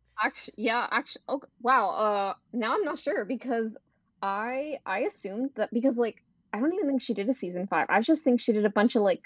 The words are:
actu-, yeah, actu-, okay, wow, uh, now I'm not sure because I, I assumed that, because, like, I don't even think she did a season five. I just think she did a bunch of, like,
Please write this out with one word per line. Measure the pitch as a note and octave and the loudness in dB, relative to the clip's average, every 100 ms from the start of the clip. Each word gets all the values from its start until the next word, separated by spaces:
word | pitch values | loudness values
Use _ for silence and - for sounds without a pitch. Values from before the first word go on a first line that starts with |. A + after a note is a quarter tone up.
| _ - | _ -4
actu-, | A#3+ - - - | -4 -4 -12 -4
yeah, | A3+ A#3 A3+ | -2 0 0
actu-, | A3 - - - | -2 -4 -8 -8
okay, | C#4 - _ | -8 -8 _
wow, | A#3 C4 G3 | 2 4 4
uh, | - G#3+ G3+ G3 - _ | 2 0 0 -2 -6 _
now | A#3+ A3 F#4 | -4 0 0
I'm | |
not | E4+ D#4 | -2 -4
sure | - E4+ G3+ | -2 -2 -2
because | B3 B3 A#3 A3+ G#3+ _ _ _ _ | -4 -2 -2 -2 -6 _ _ _ _
I, | G3 G3 A3+ B3+ D4+ D4 - | -4 -2 -4 -4 -6 -8 -6
I | F#3+ | -2
assumed | D4+ - G3 G3+ C4+ - | -2 -4 -8 -4 -4 -4
that, | G#3+ | -4
because, | A#3+ C4 A#3 | 0 2 2
like, | A#3 - _ _ _ | 0 -4 _ _ _
I | G#3 | -2
don't | C#4+ | 0
even | F4+ D4 | 0 0
think | C4+ | 0
she | - | 0
did | G3+ G3+ | -2 0
a | |
season | B3+ F3 F3+ F#3+ | -2 -4 -6 -2
five. | E3 - | 0 2
I | G3 | 2
just | A#3 D#4 | 4 2
think | C4+ A#3+ | 4 2
she | - | 2
did | G#3+ G#3 | 2 2
a | |
bunch | G#3+ G#3+ A#3 | 4 2 4
of, | |
like, | G3+ F3 | 2 2